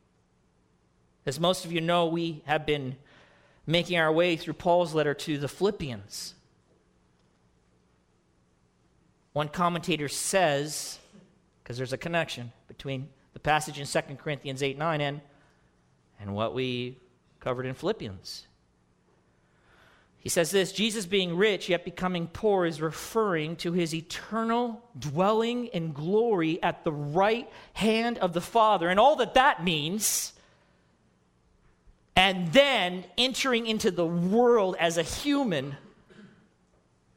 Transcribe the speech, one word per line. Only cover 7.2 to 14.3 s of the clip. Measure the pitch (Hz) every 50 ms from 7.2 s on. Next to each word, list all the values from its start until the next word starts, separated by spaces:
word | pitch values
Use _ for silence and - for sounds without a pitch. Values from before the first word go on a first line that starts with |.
| _ _ _ _ _ _ _ _ _ _ _ _ _ _ _ _ _ _ _ _ _ _ _ _ _ _ _ _ _ _ _ _ _ _ _ _ _ _ _ _ _ _ -
One | 147 151 147
commentator | - - 175 175 175 165 - 185 175 147 147 135
says, | - - - - - 190 180 156 139 139 147 151 147 - - - - - - _ - - - _ _ _ _ _ _ _ -
'cause | - 120
there's | 123 131 120
a | 131 113
connection | - 170 170 170 160 - - 127 120 117 - _ _
between | - - - - 139 135 131 139 151 _ _ _ _ -
the | -
passage | - 147 151 151 - - 147 143
in | 143
Second | - - 165 - - 139 -
Corinthians | - 156